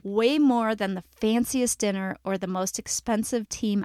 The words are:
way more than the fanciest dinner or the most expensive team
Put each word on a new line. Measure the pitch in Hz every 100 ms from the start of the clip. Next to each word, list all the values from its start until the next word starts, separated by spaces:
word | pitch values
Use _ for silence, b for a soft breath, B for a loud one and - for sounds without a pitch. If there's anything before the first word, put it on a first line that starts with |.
way | 196 202 233 302
more | 285 240 220
than | 220 196
the | 185 - -
fanciest | 220 226 - 262 240 -
dinner | 208 196 190 185
or | 190 196
the | 190
most | 185 185 -
expensive | - - - 220 220 240 214
team | - 214 202